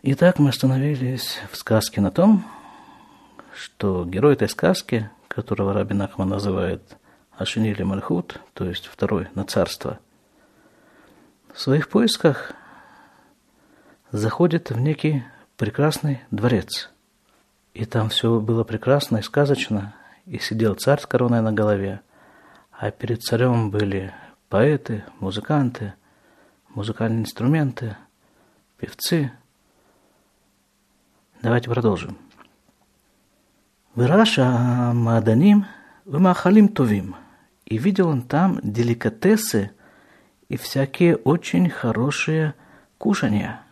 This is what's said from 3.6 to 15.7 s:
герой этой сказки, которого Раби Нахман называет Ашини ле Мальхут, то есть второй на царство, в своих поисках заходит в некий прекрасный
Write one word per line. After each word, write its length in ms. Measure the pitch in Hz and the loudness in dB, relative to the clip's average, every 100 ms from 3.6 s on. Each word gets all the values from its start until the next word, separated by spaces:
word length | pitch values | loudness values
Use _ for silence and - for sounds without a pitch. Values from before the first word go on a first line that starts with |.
| - _ 101 90 87 | -20 _ -2 -2 -4
герой 280 | 92 143 | 2 2
этой 160 | 135 98 | 4 0
сказки, 600 | - 170 185 - 117 107 _ _ | 0 0 0 -2 -4 -4 _ _
которого 440 | - - 101 98 | -10 -6 -4 -2
Раби 200 | 98 98 | -2 -2
Нахман 360 | 101 98 - 95 | -2 -4 -4 -4
называет 680 | 98 101 95 92 92 _ - _ _ _ - | -2 -2 -2 -2 -6 _ -20 _ _ _ -10
Ашини 360 | 110 113 110 | -6 -2 -2
ле 120 | 101 95 | -2 -4
Мальхут, 540 | 95 - 175 - - - | -4 -2 -4 -4 -16 -20
то 120 | - 92 | -10 -8
есть 220 | 90 - | -8 -12
второй 420 | - 101 104 - - | -6 -4 -2 -4 -8
на 100 | 98 | -4
царство, 540 | - 92 - - - _ _ _ _ _ _ _ _ _ _ _ _ _ _ _ | -2 -2 -4 -12 -12 _ _ _ _ _ _ _ _ _ _ _ _ _ _ _
в 60 | - | -8
своих 300 | - 143 - | 0 0 2
поисках 640 | - 226 - 165 135 - - - - - - _ _ _ _ _ _ _ _ _ _ _ | 2 2 2 0 0 -8 -18 -20 -20 -20 -20 _ _ _ _ _ _ _ _ _ _ _
заходит 580 | 107 110 - 170 165 - | -4 -4 2 2 2 -4
в 100 | 117 | -2
некий 440 | 139 147 151 147 120 - _ - | -2 0 -2 -2 -6 -20 _ -6
прекрасный 640 | 107 | -4